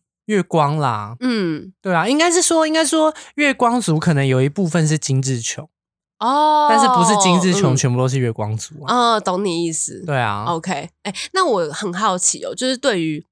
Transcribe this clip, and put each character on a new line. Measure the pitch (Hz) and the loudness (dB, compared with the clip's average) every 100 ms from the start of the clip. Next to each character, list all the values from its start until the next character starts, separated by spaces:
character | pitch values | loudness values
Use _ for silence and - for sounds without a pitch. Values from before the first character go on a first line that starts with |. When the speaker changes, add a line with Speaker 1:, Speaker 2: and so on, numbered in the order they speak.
| _ _ - | _ _ -2
Speaker 1:
月 | 202 | -2
光 | - 165 143 156 | 0 2 2 2
啦。 | 135 107 104 123 | 0 -2 -6 -6
Speaker 2:
嗯。 | 254 226 175 151 190 _ | -4 -2 -2 -4 -10 _
Speaker 1:
对 | 190 | -2
啊， | 170 202 | -2 0
应 | 294 | 2
该 | 349 | 2
是 | 349 | 2
说， | 339 330 311 | 2 2 2
应 | |
该 | 320 | 0
说 | 302 320 311 311 - - | 0 2 0 -2 -14 -2
月 | 294 | 0
光 | - 240 247 | 2 0 0
族 | 185 156 | 0 0
可 | 170 | 2
能 | 143 135 | 2 2
有 | 127 | 2
一 | 139 | 2
部 | 170 175 | 0 -2
分 | 170 151 | 0 0
是 | 151 | 0
精 | - 135 | 0 0
致 | 131 123 | 0 -4
穷。 | 113 - - _ _ _ _ _ | -6 -10 -14 _ _ _ _ _
Speaker 2:
哦。 | 226 285 302 302 294 | 0 2 4 4 4
Speaker 1:
但 | 285 | 4
是 | 262 | 4
不 | 247 | 4
是 | 226 208 | 4 4
精 | 190 180 | 4 4
致 | 185 | 2
穷， | 190 160 | 2 2
Speaker 2:
嗯。 | 131 | 2
Speaker 1:
全 | 131 | 0
部 | 123 | 0
都 | 127 | 0
是 | 131 | 0
月 | 120 | -2
光 | 110 107 110 | -2 -6 -6
族 | - 151 | -8 -14
啊。 | 147 240 233 | -2 0 2
Speaker 2:
哦， | 220 | 2
懂 | 202 180 | 0 -2
你 | 202 165 | -2 -2
意 | 170 | -4
思。 | 156 - 104 170 | -4 -8 -10 -4
Speaker 1:
对 | 135 | -2
啊。 | 110 101 120 | -2 -2 -4
Speaker 2:
OK， | 165 180 143 160 _ | -6 -4 -8 -8 _
哎， | 202 - - | -12 -10 -6
那 | 370 | -2
我 | 370 202 156 | 0 0 -2
很 | 151 208 | -6 -6
好 | 175 214 185 | -2 0 0
奇 | - - | -2 -4
哦， | 87 | -8
就 | - 254 | -4 -4
是 | 254 | -2
对 | 269 190 | 0 0
于 | 160 151 - | -2 -6 -10